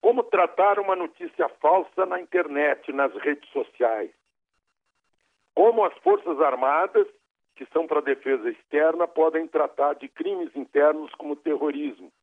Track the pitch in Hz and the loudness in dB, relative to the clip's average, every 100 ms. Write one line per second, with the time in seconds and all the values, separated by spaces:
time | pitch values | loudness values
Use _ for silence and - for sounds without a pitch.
0 | 392 262 226 196 175 - 196 202 196 185 | 2 2 0 0 0 2 2 2 -2 -4
1 | 165 _ 175 - 151 - 151 185 - - | -4 _ -16 -6 -6 0 2 2 0 -4
2 | 185 180 175 185 147 143 147 139 - 135 | -4 -4 -4 -4 -2 0 -2 -2 -6 -2
3 | 139 - 147 143 - 139 120 _ 123 110 | -2 -2 -6 -6 -8 -8 -8 _ -2 0
4 | 90 _ _ _ _ _ _ _ _ _ | -6 _ _ _ _ _ _ _ _ _
5 | _ _ _ _ _ - 208 226 196 - | _ _ _ _ _ 4 4 4 0 0
6 | 349 403 - 143 151 127 131 151 190 226 | 2 2 0 0 0 2 0 0 2 0
7 | 202 _ _ _ _ - 131 156 160 151 | 0 _ _ _ _ -20 -6 -4 -2 -2
8 | 139 135 135 131 113 110 _ 147 156 160 | -2 -4 -2 -2 -2 -8 _ 0 2 2
9 | 170 - 160 160 160 156 139 - 143 143 | -2 2 2 2 -4 -2 -2 0 -2 -2
10 | 139 - 165 190 170 143 135 143 147 156 | -12 -8 -6 -6 -8 -10 -4 2 2 2
11 | 147 - 151 143 - 143 147 139 147 110 | -8 -14 -10 -8 -4 -2 -2 -4 -8 -10
12 | 92 _ | -20 _